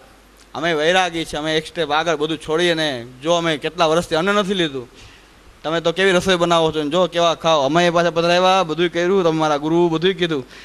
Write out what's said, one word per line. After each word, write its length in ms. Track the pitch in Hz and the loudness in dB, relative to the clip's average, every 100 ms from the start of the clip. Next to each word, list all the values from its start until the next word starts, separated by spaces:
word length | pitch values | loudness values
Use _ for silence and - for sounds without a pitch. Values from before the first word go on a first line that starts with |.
| - - - - - | -20 -20 -20 -20 -18
અમે 200 | 120 160 | -8 -4
વૈરાગી 500 | 160 156 185 180 165 | 0 0 0 0 -4
છે, 120 | 156 156 | -8 -6
અમે 200 | 156 156 | -4 -4
એક 100 | 156 | -4
સ્ટેપ 240 | - 151 | -6 -2
આગળ 260 | 147 165 151 | -2 0 -2
બધું 220 | 156 156 | -4 -6
છોડીને 680 | - 160 175 165 156 127 117 127 | -4 -2 0 0 -2 -6 -10 -8
જો 100 | 147 | -2
અમે 240 | 170 170 151 | 0 0 -4
કેટલા 300 | 156 160 165 | -4 0 0
વર્ષથી 300 | 160 170 156 | 0 0 -2
અન્ન 180 | 190 | 0
નથી 200 | 208 190 | 0 0
લીધું, 340 | 196 165 135 120 - - - - - - - | -2 -2 -4 -12 -18 -20 -20 -20 -20 -20 -12
તમે 180 | 147 165 | -6 -2
તો 120 | 165 | -2
કેવી 180 | 165 196 | 0 2
રસોઈ 260 | 180 180 180 | 2 2 2
બનાવો 360 | 170 170 160 | 2 2 2
છો 100 | 156 | 0
ને 80 | 151 | -2
જો 160 | 170 175 | 0 0
કેવા 280 | 170 170 | 2 0
ખાઓ, 280 | 156 170 160 | 2 2 2
અમે 240 | 135 160 175 | 2 2 2
એ 40 | |
પાછા 200 | 170 170 | 2 0
પધરાવ્યા, 520 | 165 170 175 185 190 | 0 2 2 4 2
બધું 260 | 175 156 175 | 0 -2 -2
કર્યું, 340 | 170 175 196 | 0 0 2
તમે 100 | 165 | 2
મારા 240 | 160 156 147 | 2 0 0
ગુરુ 320 | 151 170 175 | 0 2 2
બધું 260 | 160 180 | 2 0
કીધું." 320 | 180 175 151 123 - | 0 -2 -4 -8 -16